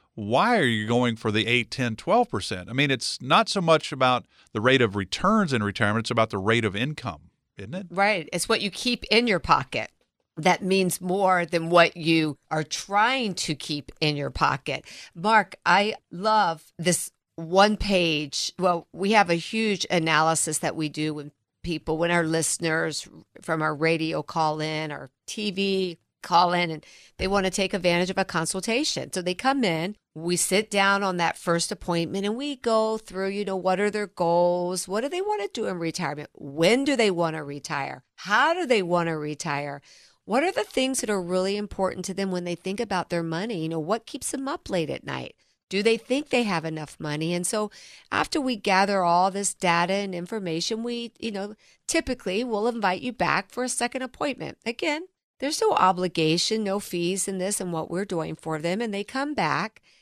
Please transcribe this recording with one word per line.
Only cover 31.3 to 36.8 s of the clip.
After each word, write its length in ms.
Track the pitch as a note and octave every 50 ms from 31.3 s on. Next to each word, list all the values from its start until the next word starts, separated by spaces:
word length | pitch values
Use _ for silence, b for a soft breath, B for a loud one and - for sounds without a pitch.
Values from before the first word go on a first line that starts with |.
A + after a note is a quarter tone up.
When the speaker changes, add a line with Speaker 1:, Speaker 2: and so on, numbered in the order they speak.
| - -
Speaker 2:
first 340 | - F3+ E3+ E3+ - -
appointment, 540 | G#3 - - - E3+ E3 E3+ - - G3 G3
and 100 | G#3 A3
we 200 | B3 C#4+ D4 C#4
go 420 | B3+ - A#3 A3+ A3 A3 A3 A3 A3
through, 300 | - - F#3 F#3+ F#3+ G3
you 160 | G3 G3+ G3+
know, 120 | G3 F#3+
what 240 | F#3+ F3 F#3 F#3 F3+
are 100 | G#3 G#3
their 160 | G3+ G#3+ G#3
goals? 800 | F3+ - - F3 E3+ E3+ F3 F3 F3 F3 F3 F3 F3 F#3 F3+ -
What 140 | F3 F#3+ G#3+
do 80 | B3 C#4+
they 140 | E4+ F4+
wanna 260 | G4 G#4 G#4+ G4+ G4+ G4
do 140 | - A#3+ G#3+
in 120 | G3+ F#3 E3
retirement? 520 | E3+ E3 D#3+ - F3 C#3 D3 D3 C#3+ - _
When 500 | - - C#3 C#3 D#3 E3 F#3 A#3 C4